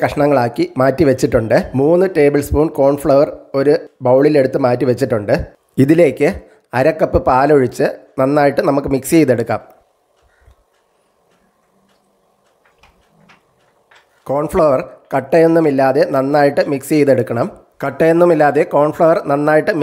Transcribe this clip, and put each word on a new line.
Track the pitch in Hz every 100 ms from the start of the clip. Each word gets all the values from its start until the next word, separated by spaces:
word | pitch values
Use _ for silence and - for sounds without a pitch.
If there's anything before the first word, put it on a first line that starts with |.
കഷ്ണങ്ങളാക്കി | 143 147 143 139 120 139 170 127
മാറ്റി | 135 131 151
വെച്ചിട്ടുണ്ട്. | 127 147 123 110 139 - 127
മൂന്ന് | 143 175 185 165
ടേബിൾ | 143 147 143
സ്പൂൺ | 139 160 151
കോൺഫ്ലവർ | 139 143 160 139 151 - - 135
ഒരു | 139 151 - - 123
ബൗളിലെടുത്ത് | 131 147 147 131 139
മാറ്റി | 127 123 135
വെച്ചിട്ടുണ്ട്. | 117 131 113 101 151 - _ _ -
ഇതിലേക്ക് | 135 160 156 117 147 196 - _ _ 120
അര | 143 160
കപ്പ് | 170 170 156
പാലൊഴിച്ച് | 131 139 147 123 - 147 - _ -
നന്നായിട്ട് | 131 147 143 - 156
നമുക്ക് | 143 139
മിക്സ് | 131 127 165
ചെയ്തെടുക്കാം. | 135 117 113 107 - _ _ _ _ _ _ _ _ _ _ _ _ _ _ _ _ _ _ _ _ _ _ _ _ _ _ _ _ _ _ _ _ _ _ _ _ _ _ _ _ _ _ _ _ _ -
കോൺഫ്ലവർ | 139 156 185 156 131 - - -
കട്ടയൊന്നുമില്ലാതെ | 139 127 170 165 165 156 135 135 135 180 139
നന്നായിട്ട് | 135 147 143 139 135
മിക്സ് | 139 - 156
ചെയ്തെടുക്കണം. | 135 131 117 120 170 - _ - 139
കട്ടയൊന്നുമില്ലാതെ | 131 160 165 175 156 147 139 - 143
കോൺഫ്ലവർ | 151 151 160 160 151
നന്നായിട്ട് | 143 151 156 139 156